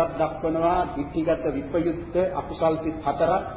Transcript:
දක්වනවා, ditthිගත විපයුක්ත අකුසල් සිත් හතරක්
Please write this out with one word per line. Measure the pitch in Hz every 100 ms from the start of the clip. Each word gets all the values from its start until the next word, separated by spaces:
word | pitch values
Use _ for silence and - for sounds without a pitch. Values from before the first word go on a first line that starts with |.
| 160
දක්වනවා, | - 156 - 165 160 170 180 165
ditthිගත | 143 143 165 165 160 160
විපයුක්ත | 139 - 175 170 151 - 180 185
අකුසල් | 147 - 156 160 160
සිත් | 160 156
හතරක් | 143 139 160 190 -